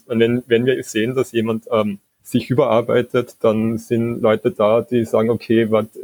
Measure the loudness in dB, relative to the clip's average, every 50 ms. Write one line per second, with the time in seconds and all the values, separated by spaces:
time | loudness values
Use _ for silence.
0 | _ -6 0 2 2 2 2 0 0 0 0 2 2 2 -2 -2 -4 -6 -4 -4
1 | -2 -2 -2 -4 -4 -2 -2 -4 -2 -2 -4 -6 -6 -2 -2 0 0 -2 -4 -8
2 | _ _ _ _ _ -4 -4 -4 -2 0 0 0 2 2 2 0 0 2 0 0
3 | 0 0 -2 -4 -4 -4 -6 _ 0 0 2 2 0 -2 -2 -4 -4 -4 -2 -2
4 | -2 -2 -4 0 0 2 2 2 0 -2 -2 0 2 2 2 2 0 0 -2 -2
5 | -2 0 0 0 0 0 -2 -2 -2 0 0 2 2 2 0 0 -2 -2 -8 -12